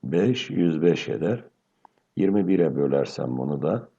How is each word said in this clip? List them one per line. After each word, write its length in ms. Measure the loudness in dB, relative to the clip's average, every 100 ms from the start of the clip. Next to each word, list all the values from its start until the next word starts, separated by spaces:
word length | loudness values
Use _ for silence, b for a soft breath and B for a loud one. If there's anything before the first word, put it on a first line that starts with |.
Beş, 460 | -2 0 0 0 -4
yüz 320 | 0 0 4
beş 280 | 2 2 -2
eder. 340 | -2 -2 -4 -8 _ _ _ _ _ _ 0
Yirmi 320 | 2 2 2
bire 280 | 2 2 2
bölersem 640 | 0 0 -2 -4 -6 -4
bunu 240 | -4 -2
da 280 | -2 -4 -6